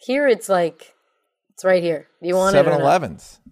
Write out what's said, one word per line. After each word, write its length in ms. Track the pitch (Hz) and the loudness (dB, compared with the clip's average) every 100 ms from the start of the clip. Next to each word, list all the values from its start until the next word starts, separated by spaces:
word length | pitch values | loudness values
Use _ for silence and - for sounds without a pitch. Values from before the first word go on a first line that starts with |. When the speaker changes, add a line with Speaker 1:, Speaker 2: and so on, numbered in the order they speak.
Speaker 1:
Here 260 | - 269 285 | -6 -2 0
it's 200 | 208 - | -2 0
like, 460 | 185 170 - - _ _ _ _ _ _ | 0 -2 -6 -20 _ _ _ _ _ _
it's 120 | - 185 | -6 0
right 160 | 185 | 0
here. 240 | 170 151 - _ | 0 -6 -8 _
You 140 | 170 185 | -4 -2
want 200 | 190 196 | 2 2
it 40 | |
or 40 | |
not? 60 | 175 | 2
Speaker 2:
Seven 120 | - 139 | 2 2
Elevens. 540 | 180 120 76 - - _ | 0 -2 -14 -20 -20 _